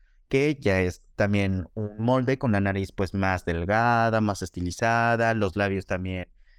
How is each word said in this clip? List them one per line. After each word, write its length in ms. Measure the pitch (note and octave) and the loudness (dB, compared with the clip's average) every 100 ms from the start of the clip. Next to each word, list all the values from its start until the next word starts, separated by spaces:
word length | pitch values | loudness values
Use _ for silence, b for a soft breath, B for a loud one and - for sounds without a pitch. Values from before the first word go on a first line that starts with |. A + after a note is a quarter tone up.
| _ _ - | _ _ -2
que 300 | C3+ D3 C#3+ | 0 0 0
ya 220 | G#2+ F#2+ | 2 2
es 220 | F2+ - _ - | 2 -2 _ -2
también 520 | G2+ G#2 F#2+ F#2 - A2 | 0 2 2 -2 -4 -8
un 220 | G#2 G#2+ | -8 -4
molde 400 | A#2 C3 B2+ C3 | 0 2 2 0
con 140 | B2+ | 0
la 80 | G2+ | 2
nariz, 320 | G2 G2 F#2+ | 2 0 -4
pues, 220 | - F#2+ | -4 -4
más 320 | G2 F#2+ F#2 - | 0 0 0 -2
delgada, 760 | E2+ F2 G#2+ A#2+ A#2 A2+ A2 | -2 0 2 2 2 2 2
más 200 | G#2 G2 | 0 -2
estilizada, 920 | F#2 - F2+ - A2+ A#2 A#2 A#2 A2+ | -6 -6 -6 -2 0 2 2 2 2
los 220 | A2+ G2 G2+ | 0 0 0
labios 300 | G2+ G2 - | -2 -2 -4
también, 420 | F2+ F#2 F#2 - - _ | -6 -6 -8 -10 -18 _